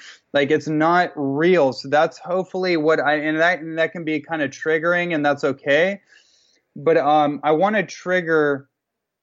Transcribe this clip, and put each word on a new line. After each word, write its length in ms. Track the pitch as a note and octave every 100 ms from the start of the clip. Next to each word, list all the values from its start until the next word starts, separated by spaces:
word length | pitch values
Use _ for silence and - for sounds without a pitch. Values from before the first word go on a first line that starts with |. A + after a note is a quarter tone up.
| - - _
Like, 200 | C#3+ C#3+
it's 160 | D3+ D3
not 420 | D3+ D#3+ F3 F3 -
real. 560 | C#3 C#3 E3+ F3+ C#3
So 160 | A#2+ C#3
that's 300 | D3 E3 -
hopefully 580 | F3 F#3 F3+ F#3 F#3 E3
what 240 | D3+ D#3
I, 160 | C#3 D3+
and 240 | D3+ D#3
that, 180 | E3+ F3+
and 200 | E3 D#3+
that 120 | D#3+
can 140 | F3
be 160 | D#3 D3+
kind 220 | D3+ D#3+
of 80 | C#3
triggering, 600 | - D#3 D#3+ E3 F3 F3
and 140 | D#3+ D3
that's 160 | C#3
okay. 600 | D3 C3 D3 C#3+ F#3 G3+ _ _ _ _ _ _ _ D3+
But, 220 | D3 D#3+
um, 420 | C#3 D#3 D3 D3
I 80 | D3
wanna 320 | D#3 F#3+ G#3+
trigger 840 | E3 - F3+ F#3 E3 D#3+ D3 C#3 C#3 _ _ _ _ _